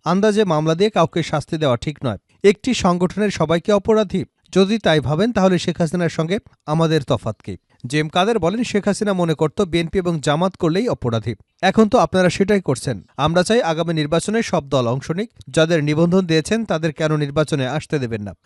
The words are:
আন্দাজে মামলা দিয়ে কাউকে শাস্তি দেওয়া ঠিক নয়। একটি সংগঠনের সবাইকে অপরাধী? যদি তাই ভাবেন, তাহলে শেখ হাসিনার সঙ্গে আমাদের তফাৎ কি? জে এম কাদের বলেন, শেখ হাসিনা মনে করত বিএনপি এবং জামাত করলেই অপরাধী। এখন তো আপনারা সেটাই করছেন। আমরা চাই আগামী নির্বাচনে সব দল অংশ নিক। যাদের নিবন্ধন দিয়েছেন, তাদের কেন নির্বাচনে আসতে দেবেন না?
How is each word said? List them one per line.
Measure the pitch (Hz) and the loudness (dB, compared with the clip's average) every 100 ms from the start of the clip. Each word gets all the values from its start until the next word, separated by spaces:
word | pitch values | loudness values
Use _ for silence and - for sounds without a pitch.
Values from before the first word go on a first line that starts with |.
| 151 | -2
আন্দাজে | 185 214 208 196 | 2 2 2 2
মামলা | 151 156 160 | 2 0 2
দিয়ে | 208 | 0
কাউকে | 190 160 175 | 2 0 0
শাস্তি | - 151 - 160 | -4 -4 -4 -2
দেওয়া | 147 120 | 0 0
ঠিক | 156 143 | -4 -6
নয়। | 131 98 _ _ | -6 -6 _ _
একটি | 196 202 262 226 | 2 2 -2 0
সংগঠনের | 185 175 180 190 208 | 0 2 0 -2 -4
সবাইকে | - 156 170 - | -2 -2 0 2
অপরাধী? | 202 226 220 196 190 - _ _ | 0 2 0 2 -4 -6 _ _
যদি | 185 196 226 | 0 2 2
তাই | - 156 | 2 2
ভাবেন, | 127 156 226 | 2 0 0
তাহলে | 214 190 180 | 2 2 2
শেখ | - 165 | -2 -2
হাসিনার | 165 180 170 - | -2 0 -2 -2
সঙ্গে | 160 208 _ _ - | -4 -4 _ _ -4
আমাদের | 156 165 156 | 0 2 2
তফাৎ | 127 123 113 - | 0 -2 -2 -10
কি? | - 90 _ _ | -12 -14 _ _
জে | 123 151 | -4 -2
এম | 156 | 0
কাদের | 180 196 220 | 0 0 2
বলেন, | 165 220 | 0 -2
শেখ | 240 202 202 | -2 -2 0
হাসিনা | 190 208 | -2 -2
মনে | 185 170 151 | 0 0 0
করত | 156 - 185 | -2 0 -2
বিএনপি | 170 175 196 | 0 -2 -2
এবং | 175 165 | -2 -2
জামাত | 151 147 190 - | 0 0 0 0
করলেই | 165 180 240 | 0 0 -2
অপরাধী। | 139 123 113 123 107 _ - | -2 -2 -2 -4 -10 _ -2
এখন | 185 - 214 | 0 4 4
তো | 254 | 4
আপনারা | 165 185 180 | 2 2 2
সেটাই | - 196 202 | 2 0 0
করছেন। | 165 127 - 101 - - | 0 -4 -4 -8 -10 -4
আমরা | 147 175 | 0 2
চাই | 175 233 165 | 2 0 0
আগামী | 160 170 | -2 -2
নির্বাচনে | 160 147 170 - 226 | -2 0 -2 0 -4
সব | - 170 139 | -2 -2 0
দল | 139 117 | 0 0
অংশ | 135 - | -2 -4
নিক। | 170 233 _ - | -6 -6 _ -4
যাদের | 160 160 170 | 0 2 2
নিবন্ধন | 147 151 170 185 175 | 0 2 2 2 2
দিয়েছেন, | 160 151 226 220 | 0 0 -4 -2
তাদের | 160 160 | -2 -4
কেন | - 156 151 | -2 -2 -2
নির্বাচনে | 143 151 151 143 127 | -2 -2 -2 -2 -4
আসতে | 151 - 151 | -6 -4 -4
দেবেন | 120 113 | -4 -6
না? | 101 - | -10 -14